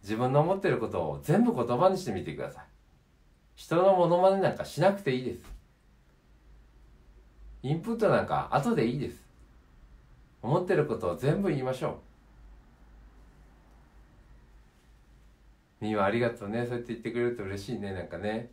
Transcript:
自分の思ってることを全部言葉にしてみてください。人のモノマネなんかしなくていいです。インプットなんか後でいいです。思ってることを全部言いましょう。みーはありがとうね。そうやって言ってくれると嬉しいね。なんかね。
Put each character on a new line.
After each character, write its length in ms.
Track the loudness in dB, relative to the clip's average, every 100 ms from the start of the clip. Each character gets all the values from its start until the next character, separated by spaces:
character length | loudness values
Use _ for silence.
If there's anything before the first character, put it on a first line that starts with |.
自 140 | -4 -2
分 140 | 2
の 60 | 4
思 160 | 4 2
っ 40 |
て 80 | 0
る 80 | 0
こ 120 | -2
と 120 | -4
を 200 | -4 -6
全 200 | 2 4
部 120 | 4
言 240 | 2 -2 2
葉 100 | 2
に 80 | 2
し 80 |
て 80 | -4
み 100 | -6
て 120 | -8
く 80 | -8
だ 80 | -10
さ 100 | -12
い。 40 | -20 _ _ _ _ _ _ _ _
人 220 | -20 -2 4
の 180 | 6
モ 120 | 6 6
ノ 120 | 6
マ 160 | 6
ネ 80 | 6
な 80 | 2
ん 60 | 0
か 80 |
し 160 | -8 2
な 120 | 2
く 100 | 2
て 120 | -2
い 60 | -2
い 40 |
で 120 | -4 -10
す。 40 | -14 -20 _ _ _ _ _ _ _ -20 -20 -20 -20 -20 -20 -20 -20 -20 -20 -20 -20 -10
イ 100 | -2
ン 80 | -2
プ 120 | -2
ッ 20 | 0
ト 120 | 2
な 140 | 2
ん 40 | 2
か 220 | -4 0
後 240 | 0 0
で 120 | 0 0
い 100 | -2
い 20 |
で 120 | -6
す。 140 | -10 -20 -20 -20 -20 _ -20 -20 -20 -20 -20 -20 _
思 180 | 0 0
っ 60 | 2
て 80 |
る 120 | 2 2
こ 100 | 0
と 140 | -2
を 60 | -2
全 240 | 0 0
部 60 | 0
言 100 | 0
い 40 |
ま 100 | -2
し 120 | -4
ょ 160 | -4 -6 -14 -20 -20 -20 -20 -20 -20 _ -20 -20 -20 -20 -20 -20 -20 -20 -20 -20 -20 -20 -20 -20 -20 -20 -20 -20 -20 _ _ -20 _ -20 -20 _ -20 _ _ _
う。 40 |
み 80 | -2
ー 40 | 2
は 100 | 2
あ 40 |
り 80 | 4
が 120 | 0
と 160 | -2 -6
う 20 |
ね。 160 | -4 -4
そ 80 |
う 0 |
や 40 | -6
っ 20 |
て 80 | -6
言 80 | -6
っ 40 |
て 120 | -6
く 60 | -2
れ 80 | -2
る 60 | -2
と 80 |
嬉 180 | -6 -8
し 140 | -6 -8
い 20 |
ね。 140 | -6
な 100 | -8
ん 60 | -8
か 100 | -8
ね。 320 | -6 -6 -8